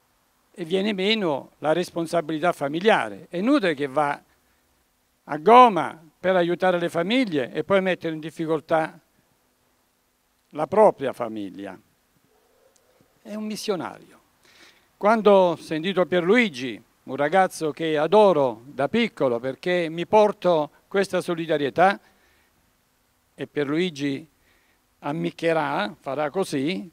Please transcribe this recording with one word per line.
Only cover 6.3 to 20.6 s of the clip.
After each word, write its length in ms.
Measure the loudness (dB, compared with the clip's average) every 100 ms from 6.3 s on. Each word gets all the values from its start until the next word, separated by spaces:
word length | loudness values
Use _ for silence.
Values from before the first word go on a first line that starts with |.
| 0
aiutare 420 | 0 0 0 0
le 100 | -2
famiglie 640 | -2 0 0 0 -2 -4
e 120 | -6
poi 160 | 0 0
mettere 340 | 0 -4 -6
in 60 | -8
difficoltà 800 | -12 -8 -4 -4 0 -2 -2 -10 _ _ _ _ _ _ _ _ _ _ _ _ _ _ _
la 160 | -8 -2
propria 460 | 4 4 4 -8
famiglia. 680 | -6 -8 -6 -10 -12 -14 -16 _ _ _ _ _ _ _ _ _ _ _ _ _ _
È 140 | -14
un 100 | -10
missionario. 760 | -8 -8 -4 -4 -6 -10 -20 _ _ _ _ _ -20 _ _ -2
Quando 360 | 2 4 6
ho 240 | 6 6 0
sentito 500 | -6 -4 -2 0 2
Pierluigi, 760 | 2 4 2 2 -4 -10 -10 _ _
un 120 | -12 -4
ragazzo 560 | 0 2 2 -2 -6
che 260 | -4 -4 -2
adoro 640 | 4 6 6 4 0 -2 -14
da 220 | -6 -2
piccolo 520 | 0 -2 0 -2 0
perché 480 | -4 -6 -4 -2 -2
mi 160 | -6 2
porto 640 | 4 4 2 0 0